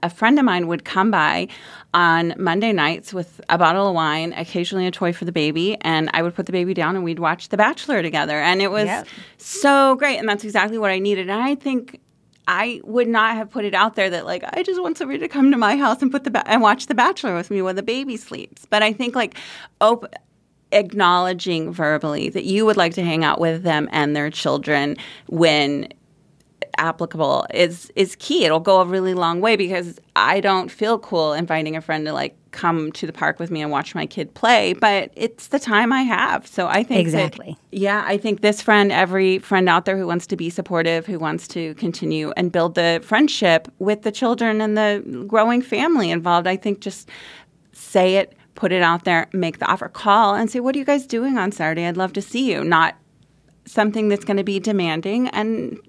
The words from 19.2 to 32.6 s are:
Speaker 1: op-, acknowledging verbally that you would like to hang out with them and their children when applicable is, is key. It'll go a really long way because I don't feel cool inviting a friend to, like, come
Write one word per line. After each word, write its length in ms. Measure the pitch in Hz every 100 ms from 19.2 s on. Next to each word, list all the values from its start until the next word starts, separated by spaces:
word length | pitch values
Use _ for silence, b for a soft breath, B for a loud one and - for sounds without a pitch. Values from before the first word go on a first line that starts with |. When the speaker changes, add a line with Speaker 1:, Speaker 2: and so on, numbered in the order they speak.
| 226 - B B B _
Speaker 1:
op-, 240 | 214 233 196 - _ _ _ _ _
acknowledging 1000 | 208 196 202 180 180 180 180 185 165 160
verbally 560 | 175 156 151 156 147 -
that 140 | 185
you 200 | 190 196
would 120 | 220 202
like 180 | 170
to 80 | 170
hang 220 | 175 160
out 160 | 156 -
with 220 | 165 165
them 260 | 180 151 147
and 220 | - 147
their 160 | 147 147
children 640 | 151 147 143 139 143 143 156 B B B
when 600 | 165 165 151 143 143 - - _ _ _ _ _ _ - -
applicable 680 | 165 160 170 160 147 135 -
is, 380 | - 175 170 - -
is 200 | 185 -
key. 260 | - 320
It'll 160 | 180 156
go 200 | 170 190
a 40 | 175
really 280 | 190 185
long 260 | 180 170 170
way 160 | 214 214
because 420 | 185 185 175 165 _ -
I 240 | 110 190
don't 300 | 196 190 185
feel 280 | - 214 226
cool 340 | - 175 156
inviting 420 | 147 170 160 156 160
a 40 |
friend 260 | 160 156 151
to, 60 |
like, 240 | 147 135 - _
come 400 | -